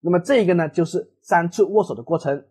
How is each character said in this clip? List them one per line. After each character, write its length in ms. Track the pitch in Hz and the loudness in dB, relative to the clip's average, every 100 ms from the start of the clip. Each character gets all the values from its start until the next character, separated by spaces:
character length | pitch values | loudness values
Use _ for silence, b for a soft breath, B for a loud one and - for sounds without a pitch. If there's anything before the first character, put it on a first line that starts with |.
那 80 | 170 | 0
么 100 | 175 | -2
这 220 | 175 269 | 2 2
一 40 | 185 | 2
个 60 | 175 | 0
呢， 120 | 160 | 0
就 160 | 175 | -2
是 320 | 165 180 - _ | -2 -4 -8 _
三 280 | - 175 170 | -2 0 0
次 140 | - | 0
握 200 | 196 208 | 2 2
手 100 | 185 | 0
的 80 | 113 | -6
过 160 | 120 165 | -4 -4
程。 260 | 143 139 _ | -2 -6 _